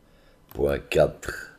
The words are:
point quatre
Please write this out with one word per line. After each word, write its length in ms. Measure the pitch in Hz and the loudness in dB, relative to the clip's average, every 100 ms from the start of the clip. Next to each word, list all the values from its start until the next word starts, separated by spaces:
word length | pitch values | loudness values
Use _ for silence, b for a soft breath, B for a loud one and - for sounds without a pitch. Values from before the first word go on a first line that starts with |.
| b b b b b | b b b b b
point 260 | - 71 69 | -2 0 0
quatre 760 | - 78 73 - - - - | 0 2 2 0 -12 -12 -14